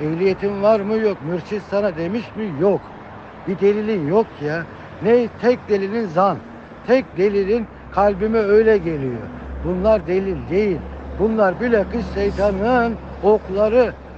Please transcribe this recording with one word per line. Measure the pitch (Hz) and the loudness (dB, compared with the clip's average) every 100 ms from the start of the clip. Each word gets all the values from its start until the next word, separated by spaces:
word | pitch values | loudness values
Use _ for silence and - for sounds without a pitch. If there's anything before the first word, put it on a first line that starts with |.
Ehliyetin | 151 165 190 185 202 202 | -4 0 0 0 -2 0
var | 208 220 | 2 2
mı? | 196 220 | 2 0
Yok. | 214 185 143 | 0 -2 -4
Mürşit | 175 - 208 - | -6 -6 -8 -4
sana | 202 208 160 | -2 -2 -2
demiş | 170 233 - - | -4 -4 -6 -8
mi? | 214 139 | -6 0
Yok. | 196 170 - - - - - - - | 2 2 -4 -18 -18 -18 -18 -12 -6
Bir | 190 | 0
delilin | 196 208 214 208 147 | 2 2 0 -2 2
yok | 208 - - 147 | 2 0 -4 -4
ya. | 165 - - - - | -4 -8 -14 -16 -4
Ne? | 196 240 226 - | 2 4 2 0
Tek | 226 247 - | 0 2 0
delilin | 202 196 226 208 | -2 0 -4 -2
zan. | 160 196 143 - - - - - | 2 2 0 -8 -18 -18 -6 2
Tek | 262 - 170 | 2 2 0
delilin | 202 202 190 233 208 - - | 2 2 0 0 -2 -12 -6
kalbime | - 208 185 214 226 | 2 2 2 0 2
öyle | 202 214 220 208 | 4 6 6 4
geliyor. | 165 151 135 117 104 - - - 160 | 2 -4 -4 -6 -10 -12 -12 -6 -4
Bunlar | 180 208 214 160 | 0 2 2 2
delil | 185 190 160 120 | -2 -2 -6 -2
değil. | 180 208 151 - - - - | 0 0 -2 -6 -14 -10 -2
Bunlar | 214 220 196 175 | 0 2 2 2
bilakis | 247 220 185 233 185 | 2 2 0 -4 -6
şeytanın | 202 202 190 208 190 220 254 233 196 - - | -2 -2 0 0 0 2 2 0 -4 -10 -2
okları. | 196 208 - 190 214 240 220 - - | 2 2 2 0 2 4 2 -2 -16